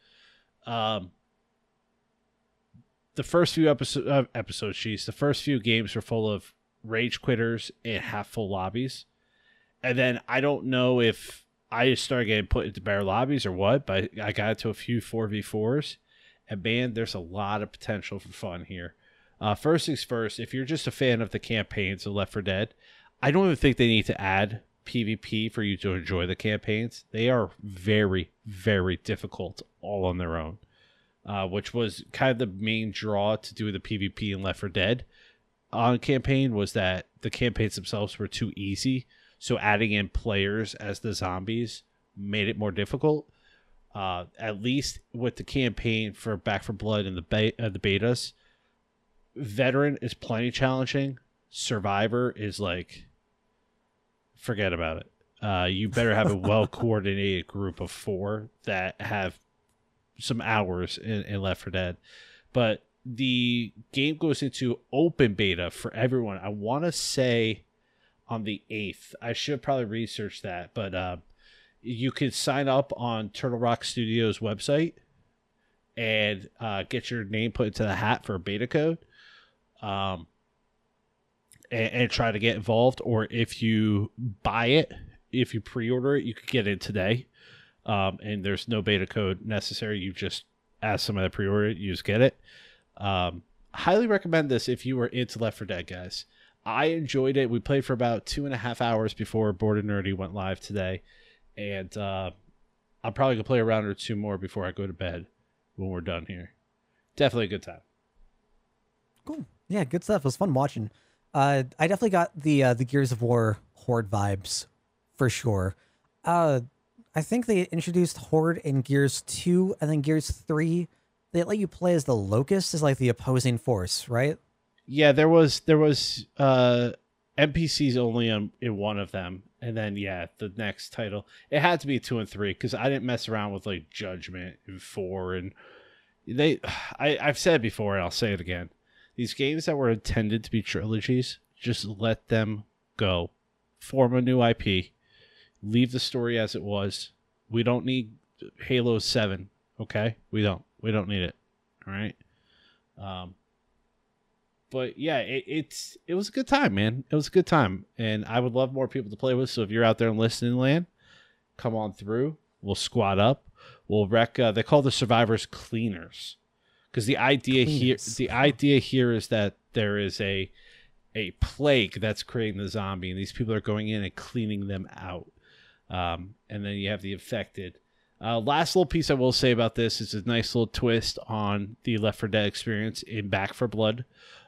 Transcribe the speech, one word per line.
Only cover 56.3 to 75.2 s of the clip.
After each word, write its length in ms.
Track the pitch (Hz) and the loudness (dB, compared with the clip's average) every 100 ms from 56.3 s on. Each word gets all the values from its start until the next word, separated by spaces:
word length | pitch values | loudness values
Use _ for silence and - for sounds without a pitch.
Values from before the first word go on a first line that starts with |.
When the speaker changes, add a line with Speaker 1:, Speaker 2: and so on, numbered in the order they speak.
| 98 | 2
Speaker 2:
<laughs> 0 | |
Speaker 1:
well-coordinated 1080 | 95 107 104 - 117 107 98 98 98 92 - | 2 2 2 0 0 0 0 0 0 -2 -4
group 340 | 101 98 - | -6 -6 -6
of 120 | 90 | -10
four 560 | - - 95 101 107 107 _ | -8 -6 -4 -4 -6 -8 _
that 360 | - 95 92 - | -6 -4 -4 -6
have 380 | 113 104 92 - _ _ _ _ _ _ _ - | -6 -4 -4 -6 _ _ _ _ _ _ _ -10
some 220 | - 117 | -4 -2
hours 580 | 113 110 92 90 90 - | 0 0 0 -2 -4 -6
in, 240 | 110 104 | -6 -6
in 180 | - 101 | -4 -4
Left 220 | 95 87 | -2 -4
four 80 | 95 | -4
Dead. 260 | 82 87 85 _ - - - _ | -4 -4 -6 _ -20 -20 -20 _
But 320 | 127 113 104 _ _ 131 | 2 2 0 _ _ -10
the 640 | 117 131 123 123 120 110 - - | -2 0 2 2 0 -2 -10 -8
game 240 | 135 143 156 | 0 0 0
goes 260 | 160 127 | 0 0
into 380 | 139 - 123 117 - | -2 -2 -2 -2 -2
open 420 | 131 165 - 120 | 2 2 4 4
beta 360 | 98 101 87 87 | 4 2 2 -2
for 240 | - - | -6 -8
everyone. 440 | 110 123 127 110 95 | -2 0 0 -2 -6
I 100 | 98 | -8
wanna 420 | 104 107 139 170 | -6 -2 -2 -2
say 720 | - - - 127 117 110 107 _ _ _ _ _ _ - | -4 -4 0 2 2 0 -2 _ _ _ _ _ _ -8
on 160 | 120 | -6
the 180 | 107 101 - | -6 -8 -8
eighth. 440 | 110 98 - - - | -8 -8 -10 -16 -10
I 120 | 117 | -6
should 280 | 113 - 135 | -4 -4 -4
probably 220 | - 131 | 0 0
research 580 | 110 113 113 - 101 - | 0 -4 -4 -6 -8 -8
that, 320 | 101 87 87 | -10 -10 -8
but, 220 | 123 98 92 | -6 -4 -4
uh, 220 | 90 87 - _ _ _ _ _ 117 | -4 -8 -12 _ _ _ _ _ -10
you 240 | 113 127 | -4 -2
could 220 | - 135 | 0 -2
sign 340 | - - 135 135 | -2 -2 0 2
up 280 | 131 139 - | 2 2 -2
on 320 | 120 110 104 | -2 -2 -6
Turtle 300 | - 131 120 | -6 -4 0
Rock 260 | 120 120 | 0 0
Studios 540 | - 127 110 113 113 - | -2 -4 -2 2 0 0
website 560 | 110 104 - 143 170 - _ _ | -4 -4 0 0 0 -4 _ _